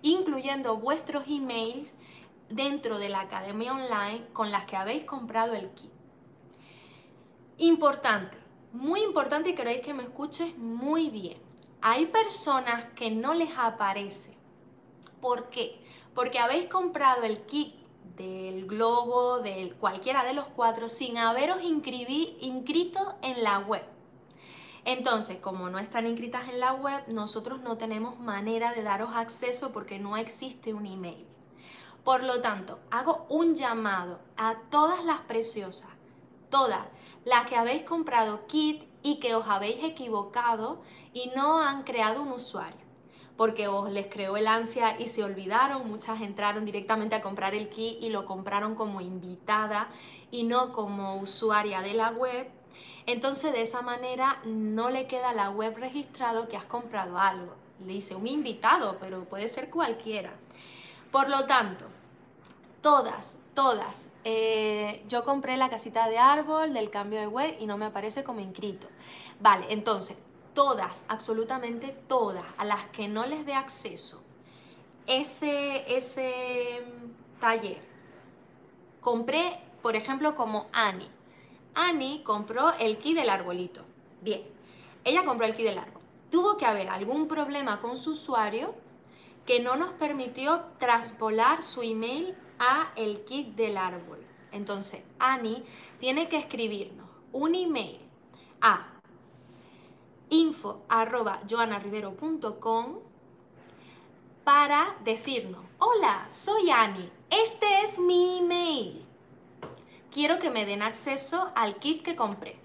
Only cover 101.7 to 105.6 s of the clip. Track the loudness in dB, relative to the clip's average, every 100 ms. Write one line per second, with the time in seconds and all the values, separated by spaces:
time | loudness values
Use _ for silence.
101.7 | 0 -4 -6 -8 -6 -4 -4 -4 -4 0
102.7 | 0 -2 -10 -16 -20 -20 -20 -20 -20 -20
103.7 | -20 -20 -20 -20 -20 -20 -2 6 8 8
104.7 | 4 4 0 -2 -2 -2 -4 -4 -12